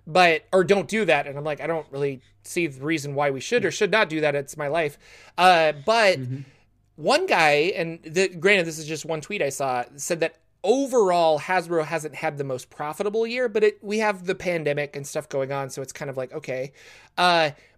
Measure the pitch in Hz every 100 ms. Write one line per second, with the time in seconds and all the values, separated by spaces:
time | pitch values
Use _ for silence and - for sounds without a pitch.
0 | - 180 180 156 - 190 175 202 151 220
1 | 185 147 143 139 156 139 147 165 147 139
2 | 143 131 _ _ - 180 165 131 143 165
3 | 143 139 147 135 - 240 196 - 202 214
4 | 202 156 151 143 139 151 147 160 147 -
5 | - - - - 185 170 160 147 139 226
6 | 202 160 123 135 139 _ _ _ _ -
7 | 160 294 370 202 156 147 170 214 165 165
8 | - 160 190 180 180 202 165 156 151 156
9 | 151 156 147 208 143 - 135 123 123 143
10 | - 170 165 - _ _ 185 262 277 247
11 | 190 175 160 151 160 185 170 170 151 165
12 | 151 135 160 143 139 127 - - 147 156
13 | 208 220 226 240 247 214 214 208 202 214
14 | 214 190 180 185 185 170 147 147 143 143
15 | 139 156 143 139 135 139 135 139 135 -
16 | 143 131 127 156 139 131 131 - - -
17 | - - 180 170 156 - _